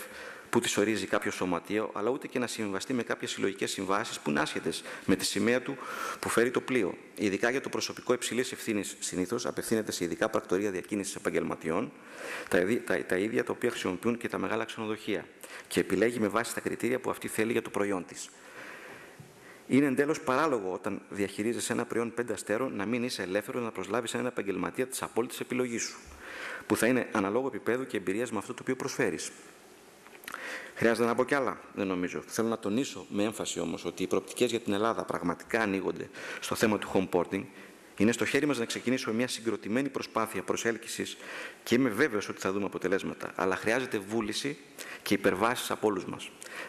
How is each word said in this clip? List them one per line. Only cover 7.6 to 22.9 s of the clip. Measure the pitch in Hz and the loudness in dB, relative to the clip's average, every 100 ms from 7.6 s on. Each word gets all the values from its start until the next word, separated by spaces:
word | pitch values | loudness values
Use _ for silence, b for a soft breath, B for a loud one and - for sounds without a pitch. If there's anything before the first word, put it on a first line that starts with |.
το | - | 0
προσωπικό | 113 - 92 - | -2 -2 -2 2
υψηλής | 123 - 113 127 | 2 2 0 0
ευθύνης, | 107 - 104 92 - | -4 -2 0 -2 -6
συνήθως | - 85 90 117 - | -4 -2 0 0 -2
απευθύνεται | - - 110 107 | -4 0 0 0
σε | - | -2
ειδικά | 87 82 110 | -2 0 0
πρακτορεία | - - 92 104 | 0 2 2 2
διακίνησης | 92 - 104 92 | -2 -2 -4 -4
επαγγελματιών, | - - 85 80 - 80 85 - - B B B B - | -4 0 0 0 -2 -2 0 -2 -8 B B B B 2
τα | 90 | 4
ιδι-, | 92 120 | 4 2
τα, | - 90 | 2 0
τα | - 90 | 2 2
ίδια | 107 127 | 2 0
τα | 123 | 0
οποία | 101 120 | 0 -2
χρησιμοποιούν | - 98 90 117 117 | 0 -2 0 0 0
και | 107 | -2
τα | 95 | -2
μεγάλα | 95 110 | 0 -2
ξενοδοχεία, | 113 - 110 107 - 92 - - B B - | -2 -6 -6 -4 -2 -4 -4 -14 B B -2
και | 90 | 0
επιλέγει | 82 92 113 120 | 2 4 4 4
με | 107 | 2
βάση | 104 120 | 2 0
τα | - | -2
κριτήρια | - - 117 127 | -2 0 0 0
που | 107 | -2
αυτή | 90 104 | -4 -4
θέλει | - 110 | 0 2
για | 117 | 2
το | - | 0
προϊόν | 104 101 95 | 0 2 0
της. | 85 - - B B B B B B B B B B B B B - | -4 -10 -14 B B B B B B B B B B B B B 2
Είναι | 127 147 | 4 6
εντέλος | 127 143 156 | 4 2 2
παράλογο, | - 127 160 123 95 | 2 2 4 2 0
όταν | 92 - 98 - | -2 -2 -6 -6
διαχειρίζεσαι | 98 98 - 107 107 - | -2 -2 0 0 0 0
ένα | 117 | -2
προϊόν | 117 113 117 | 0 -2 -2
πέντε | 110 120 | -2 -2
αστέρων, | 101 - 104 131 107 | -4 0 0 0 -2
να | |
μην | 98 | -2